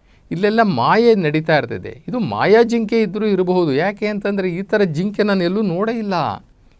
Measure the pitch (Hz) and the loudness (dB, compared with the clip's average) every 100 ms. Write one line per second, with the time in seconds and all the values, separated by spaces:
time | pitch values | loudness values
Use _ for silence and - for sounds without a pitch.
0 | _ _ _ 165 208 220 214 135 131 202 | _ _ _ -2 0 2 2 2 2 4
1 | 240 208 156 156 160 151 117 101 101 123 | 4 2 2 -2 0 0 0 -8 -10 -14
2 | - 247 160 104 147 220 233 233 214 226 | -8 -6 -4 0 4 4 4 0 0 0
3 | 214 202 214 190 180 185 165 135 185 208 | 0 -2 0 0 2 2 2 0 -2 -4
4 | 208 208 202 202 185 170 196 214 196 147 | -6 -4 -4 -2 -4 -4 -2 0 0 0
5 | 202 202 208 196 175 196 208 170 220 233 | -4 -2 0 2 0 0 -2 -2 -2 -4
6 | 208 180 127 101 - _ _ _ | -4 -2 -2 -6 -12 _ _ _